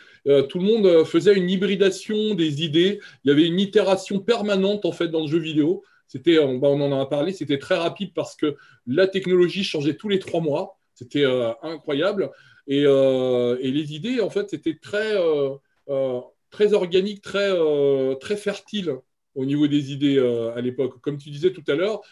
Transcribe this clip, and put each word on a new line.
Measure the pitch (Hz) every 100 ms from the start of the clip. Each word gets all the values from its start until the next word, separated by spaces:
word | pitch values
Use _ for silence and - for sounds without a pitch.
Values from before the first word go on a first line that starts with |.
| - _ -
Euh, | 143
tout | 135 180
le | 190
monde, | 226 196
euh, | 165 151
faisait | 170 165 202
une | 180
hybridation | 190 196 190 196 190 - 214 214 190
des | 160 143
idées. | 165 156 180 202 - -
Il | 135
y |
avait | 143 170
une | 175
itération | 202 214 190 190 - 196
permanente | - 226 208 196 196 208 180
en |
fait | 156 170
dans | 160
le | 156
jeu | 165
vidéo. | 156 156 151 196 - _ _
C'était, | 131 147 160
euh, | 143 127
bah, | 143
on | 143
en | 143 135
a | 135
parlé, | 143 156
c'était | 190 143 139
très | - 180
rapide | 170 170 196 -
parce | 147 -
que | 151 147 - _ -
la | 143 190
technologie | 190 185 180 175 170
changeait | 196 160 143 139
tous | 214
les | 196
trois | 190 -
mois. | 160 147 196 - _ _
C'était, | 123 147 139
euh, | 127 117 113
incroyable. | 156 160 147 139 180 208 143 - _ _ -
Et, | 139 143
euh, | 135 135 131 127 123 120 123
et | 135
les | 139 151
idées, | 151 196 254
en | 185
fait, | 202 202
c'était | 156 - 151
très, | - 208 220 208
euh, | 170 147 139 139 _ _ -
euh, | 139 135 123 - _ _
très | - 208
organique, | 196 180 185 196 202
très, | - 196 202
euh, | 185 156 147 143 135 131 135
très | - 208
fertile | 202 196 - 208 175 127 - _ _ 139
au | 135
niveau | 147 147
des | 147 135
idées, | 139 143 139
euh, | 123 120 113 117
à |
l'époque. | 123 127 127 -
Comme | - 143
tu | 151
disais | 143 175
tout | 175 147
à | 147
l'heure, | 190 214 -